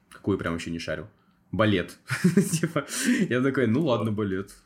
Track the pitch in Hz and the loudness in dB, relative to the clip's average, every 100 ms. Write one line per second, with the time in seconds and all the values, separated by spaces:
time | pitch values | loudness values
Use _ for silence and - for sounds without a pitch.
0 | _ - - 95 87 82 - 82 - 78 | _ -8 -4 -2 -2 -6 -6 -8 -6 -8
1 | 78 _ _ _ _ 90 107 95 82 - | -10 _ _ _ _ 0 4 2 0 -8
2 | - - 180 175 - 160 165 151 - - | -10 0 4 4 2 0 -2 -2 -4 -4
3 | - 247 190 123 135 135 113 123 165 117 | 0 2 2 2 2 2 2 2 2 0
4 | 113 107 104 95 98 - | 0 -2 -2 -4 -8 -14